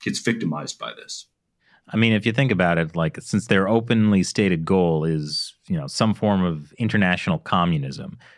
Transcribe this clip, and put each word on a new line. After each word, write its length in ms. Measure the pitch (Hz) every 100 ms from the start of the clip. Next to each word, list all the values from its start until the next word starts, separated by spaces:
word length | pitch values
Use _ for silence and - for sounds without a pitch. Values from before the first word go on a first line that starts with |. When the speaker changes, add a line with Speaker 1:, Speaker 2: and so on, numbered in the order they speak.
Speaker 1:
gets 180 | 101 98
victimized 580 | - 113 90 73 69 -
by 160 | 57
this. 320 | - - - - _ _ _ _ _ -
Speaker 2:
I 80 | 110
mean, 160 | 113
if 120 | 107
you 80 | 117
think 200 | 113 131
about 260 | 95 87 85
it, 160 | 80
like, 260 | 85 80 -
since 280 | - 104 -
their 200 | 98 98
openly 540 | 113 117 113 107 98
stated 420 | 87 - 101 85
goal 400 | 80 95 85 80
is, 480 | 80 78 73 73 - - -
you 100 | 85
know, 120 | 69
some 260 | - 110
form 300 | 98 107 98
of 280 | 90 78 73
international 640 | - 113 113 92 90 - 80
communism, 800 | - 95 87 78 67 67 65 - -